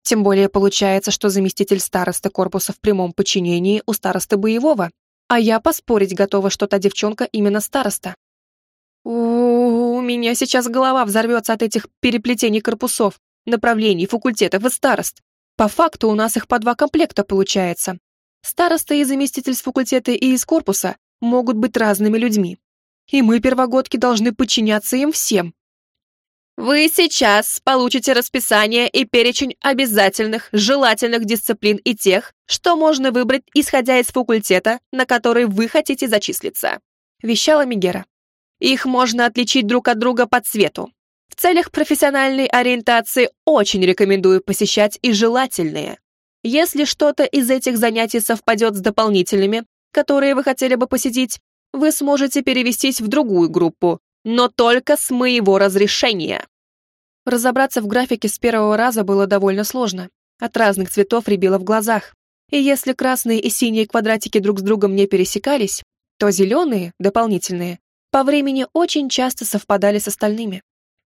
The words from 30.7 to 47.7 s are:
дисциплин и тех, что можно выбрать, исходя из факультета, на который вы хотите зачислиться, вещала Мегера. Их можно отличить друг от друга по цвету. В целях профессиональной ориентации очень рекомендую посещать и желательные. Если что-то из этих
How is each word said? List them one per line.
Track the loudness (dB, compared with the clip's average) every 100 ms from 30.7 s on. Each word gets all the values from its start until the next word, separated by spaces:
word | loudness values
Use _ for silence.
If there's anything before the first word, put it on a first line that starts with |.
| 2 2 2 0 -2 -2
дисциплин | -2 -2 -2 0 0
и | -2 -2
тех, | 2 2 0 _ -8
что | -2 0 2
можно | 2 2 0
выбрать, | 0 0 -2 -2 -2
исходя | 0 0 2 2
из | 0
факультета, | -2 0 0 2 0 0 -4 _
на | -4 0
который | 0 2 2 2
вы | 0 0
хотите | 0 0 -2 0
зачислиться, | -2 -2 -8 -8 -6 -6 -6 _ _ _ _
вещала | -4 -2 2 2 2
Мегера. | -2 -2 -4 -10 _ _ _ _ -4
Их | 0 0 0
можно | 0 0 2 0
отличить | 0 0 0 2
друг | 0 0
от | 0
друга | 0 0 2
по | 0
цвету. | 0 0 -2 -2 -12 _ _ _ _
В | -2
целях | 2 2 0
профессиональной | -2 -2 2 2 2 0 0 0
ориентации | 0 0 0 0 0 0 0 0 0 2
очень | 2 2 2
рекомендую | 2 4 2 4 4 2
посещать | 2 -2 0 2 0 0
и | -2
желательные. | 2 2 0 -2 -4 -6 -6 -10 -12 _ _ _ _
Если | -2 0 0 0
что-то | -2 0 0 2
из | 0 0 0
этих | 0 0